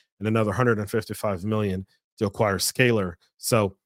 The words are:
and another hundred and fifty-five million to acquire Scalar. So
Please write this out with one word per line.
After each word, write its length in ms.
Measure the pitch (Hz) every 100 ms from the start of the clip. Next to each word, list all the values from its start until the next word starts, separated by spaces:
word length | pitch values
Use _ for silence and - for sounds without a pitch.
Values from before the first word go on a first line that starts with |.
| _ _
and 80 | 104
another 240 | 113 104
hundred 280 | 101 123 107
and 100 | 107
fifty-five 540 | 113 101 107 107 92
million 420 | 101 107 104 92 95 _ _ -
to 80 | 104
acquire 320 | - 107 95
Scalar. 580 | - - 127 110 92 85 _ _
So 380 | - 117 98 -